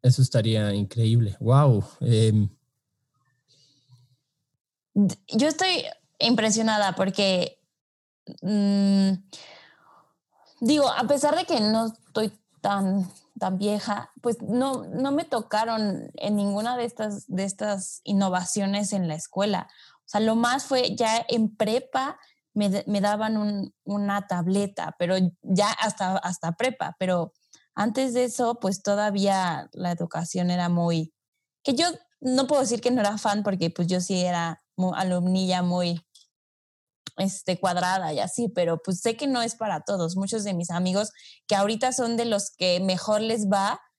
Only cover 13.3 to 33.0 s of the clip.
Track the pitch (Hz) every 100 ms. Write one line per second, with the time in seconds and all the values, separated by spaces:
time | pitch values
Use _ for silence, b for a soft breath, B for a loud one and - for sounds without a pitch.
13.3 | - 190 185 202 208 214 208 - - 240
14.3 | 233 190 240 269 262 170 170 269 285 349
15.3 | 240 220 214 226 220 208 190 - - -
16.3 | 208 202 202 226 247 233 233 214 202 -
17.3 | 185 196 190 214 196 190 - - 196 196
18.3 | 180 180 208 196 202 202 196 175 156 -
19.3 | - 208 185 - b b b - 208 220
20.3 | 226 240 262 - 262 247 - 226 226 233
21.3 | 240 220 - 214 240 - 262 269 320 b
22.3 | b _ 208 208 196 - 202 208 208 220
23.3 | 220 208 202 196 _ - 202 202 202 196
24.3 | 180 170 190 202 - 82 - 175 185 180
25.3 | - - 190 208 - 214 - 185 190 180
26.3 | 180 165 165 262 - - - 185 180 170
27.3 | _ b b b - 220 220 262 240 247
28.3 | 226 233 233 196 185 202 202 208 202 196
29.3 | 190 180 147 - - 180 170 170 160 170
30.3 | 180 180 180 175 170 170 165 160 _ _
31.3 | _ _ _ - 247 339 330 _ _ 254
32.3 | 254 262 294 254 233 247 247